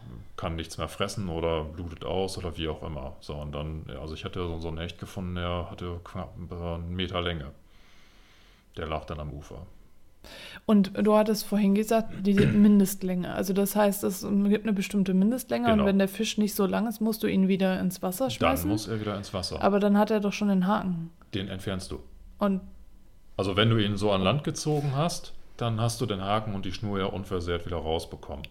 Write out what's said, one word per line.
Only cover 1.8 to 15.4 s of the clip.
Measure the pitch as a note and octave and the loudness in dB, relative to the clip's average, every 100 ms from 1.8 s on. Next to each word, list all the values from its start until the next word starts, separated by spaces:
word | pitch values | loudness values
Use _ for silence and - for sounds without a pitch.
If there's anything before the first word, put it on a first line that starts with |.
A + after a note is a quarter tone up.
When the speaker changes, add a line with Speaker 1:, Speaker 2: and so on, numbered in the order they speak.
| E2+ E2 | -10 -8
Speaker 1:
aus | C2 F2+ F#2+ F#2 | -4 -2 -2 -4
oder | F2 D#2+ | -8 -4
wie | D#2 | -6
auch | D2+ | -4
immer. | E2+ D2 C2+ - | -8 -8 -10 -12
So, | - | -10
und | D2 D2 | -10 -8
dann, | C#2+ D#2 D#2+ - | -6 -6 -8 -10
ja, | C2 | -10
also | D#2 | -10
ich | D#2 | -10
hatte | - F#2 F2 | -8 -6 -4
so, | D#2+ | -4
so | E2 | -6
einen | D#2+ | -6
Hecht | E2+ - | -8 -10
gefunden, | - G2+ F2+ | -12 -8 -6
der | F2+ F2 F2 E2+ | -4 -4 -4 -6
hatte | - F2+ E2+ | -8 -8 -8
knapp | - F#2 - F#2 F2 | -10 -10 -10 -12 -12
einen | F2 F2 E2+ E2+ | -8 -6 -6 -6
Meter | F2+ F2+ F2+ | -4 -2 -2
Länge. | F2 E2 C#2 - - - - - - - - - - - _ - | -2 -4 -8 -14 -20 -20 -20 -20 -20 -20 -20 -20 -20 -20 _ -10
Der | D#2+ | -6
lag | D#2 | -6
dann | - D2+ | -6 -10
am | D2 | -8
Ufer. | D2 - - - - - - - - - - - - | -10 -14 -16 -16 -20 -20 -20 -20 -20 -20 -18 -18 -8
Speaker 2:
Und | - G#3 F#3+ - | 4 6 6 2
du | G#3 | 4
hattest | G#3+ G#3+ G#3+ | 6 4 0
vorhin | - G3+ G3 | 0 2 4
gesagt, | G3+ A3 A3+ A3 - | 4 4 2 2 -2
die | G3 | 2
<clears throat> | G3 | 6
Mindestlänge. | - G#3 G#3 G3+ F#3+ - F#3 F3+ F3 | 6 8 8 8 6 0 -2 -2 -2
Also | - F#3+ | -2 0
das | F#3+ G3 | 2 2
heißt, | G#3 G3+ F#3+ | 4 2 2
es | G#3 F#3 | -2 -2
gibt | - G3+ G3+ G#3 | 0 2 4 2
eine | A3+ | 2
bestimmte | G3 - G#3 F#3+ | -2 0 0 4
Mindestlänge | F#3 G#3 B3+ | 4 4 2